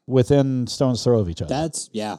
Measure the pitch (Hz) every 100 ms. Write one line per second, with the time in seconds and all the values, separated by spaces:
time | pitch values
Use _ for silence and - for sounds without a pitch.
0 | - 131 123 143 135 127 117 - 131 117
1 | 127 113 90 82 - 135 160 - - 107
2 | 107